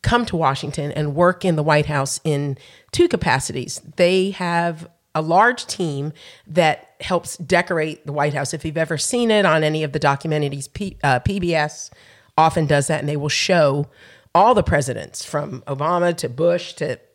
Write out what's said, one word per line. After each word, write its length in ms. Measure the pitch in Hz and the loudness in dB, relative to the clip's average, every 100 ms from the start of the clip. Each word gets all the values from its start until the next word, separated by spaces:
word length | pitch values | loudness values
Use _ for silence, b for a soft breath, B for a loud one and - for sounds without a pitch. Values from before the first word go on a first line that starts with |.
come 220 | - 240 | 2 0
to 120 | 233 170 | 0 0
Washington 540 | 143 135 147 147 147 | 0 0 -6 -6 -6
and 220 | 147 147 | -4 -4
work 300 | 143 175 180 | 2 2 2
in 120 | 185 156 | 0 0
the 60 | |
White 220 | 151 151 | 2 2
House 340 | 147 147 135 - | 2 -2 -2 -4
in 320 | 165 143 143 139 B B B | -2 -2 -2 -6 B B B
two 140 | - 349 | 0 2
capacities. 760 | 202 165 131 - 135 - - - - | 2 0 0 -2 -8 -8 -12 -12 2
They 340 | 175 185 190 | 4 4 0
have 580 | 190 180 170 170 160 170 _ _ | -2 -2 0 -2 -6 -14 _ _
a 60 | 156 | -6
large 460 | 156 175 233 247 - | 2 4 4 2 -8
team 480 | - 170 139 147 B B B - | -6 -4 -4 -6 B B B -4
that 480 | 160 160 - - _ | 2 2 0 -8 _
helps 340 | - 180 - - | -4 -4 -4 -14
decorate 720 | 151 175 175 170 156 151 147 | 0 0 0 -2 -2 -6 -8
the 60 | |
White 200 | 143 147 | -2 0
House. 220 | 143 135 | 0 -6
If 100 | 156 | -6
you've 140 | 160 156 | -6 -4
ever 180 | 160 160 | -4 -2
seen 340 | - 240 240 | -2 0 2
it 140 | 214 | 4
on 180 | 190 156 | 4 4
any 220 | 156 156 | 2 0
of 80 | 151 | -4
the 80 | 147 | 0
documentaries, 720 | 147 139 165 151 147 143 135 | 0 0 -2 -2 -2 -6 -12
P-, 240 | - 196 - | -10 -10 -4
uh, 140 | 143 127 | 0 0
P 200 | - 196 | 0 -2
B 160 | 175 | 0
S 360 | 160 151 - - b b b b - | 0 -2 -6 -18 b b b b 2
often 260 | 160 165 151 | 4 4 2
does 200 | 143 139 | 2 2
that, 140 | 156 | -2
and 80 | 147 | -2
they 100 | 147 | -4
will 100 | 147 | -2
show 580 | - - 175 147 143 147 b b b b | -2 2 4 4 2 -4 b b b b
all 200 | 170 214 | 4 6
the 80 | 226 | 6
presidents 600 | - 151 131 113 78 - | 4 0 0 -6 -10 -14
from 380 | - 147 147 127 - | -6 -6 -6 -12 -10
Obama 500 | 135 151 175 175 170 | -4 0 0 0 -2
to 120 | 151 | -6
Bush 420 | 123 170 175 - | 0 0 0 -6
to 240 | - 151 120 _ | -8 -8 -8 _